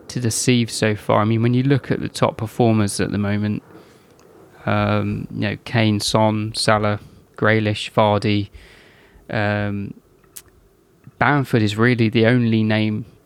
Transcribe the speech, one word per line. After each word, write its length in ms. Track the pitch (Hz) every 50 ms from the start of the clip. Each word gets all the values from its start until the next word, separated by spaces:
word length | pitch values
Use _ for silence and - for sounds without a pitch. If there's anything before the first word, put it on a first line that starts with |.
| - -
to 100 | - 127
deceive 500 | 123 113 - - - 135 123 120 117 107
so 260 | - - 117 107 107
far, 260 | 104 - - 113 107
I 40 | 104
mean, 160 | 110 113 113
when 120 | 113 120 123
you 100 | 127 127
look 280 | 139 143 127 - -
at 80 | - -
the 60 | - -
top 280 | - - - 107 -
performers 640 | - 113 110 - - 123 113 110 110 104 98 - -
at 100 | 95 -
the 60 | -
moment, 460 | 101 104 101 104 104 104 107 104 - - - - - - - - _ _ _ _ _ _ _ - - - - - - -
um, 640 | 113 104 104 104 104 104 104 98 104 104 107 - - -
you 80 | 107
know, 160 | 107 104 104 - _
Kane, 340 | - - 117 110 110 104 101
Son, 540 | - - - 110 110 107 107 107 107 110 110
Salah, 440 | - - - 110 107 107 104 104 104 - - - - _ _ _
Grealish, 540 | - 107 107 110 110 107 104 104 - - -
Vardy, 580 | - 120 110 104 104 101 - 107 104 104 98 - - - - - - - - - _ _ _ _ _ - _ - -
um, 600 | 110 104 104 104 104 104 104 101 101 101 - - - _ _ _ _ _ _ _ - - _ _ _ _ _ _ _ _ _ _ _ _ - _ _
Bamford 420 | 123 120 147 143 131 - - 117
is 160 | 107 104 101
really 320 | 107 113 123 123 113 117 110
the 160 | 104 117 110
only 360 | 113 127 123 120 113 113 110 110
name 420 | 107 107 107 110 110 107 110 120 - - _ _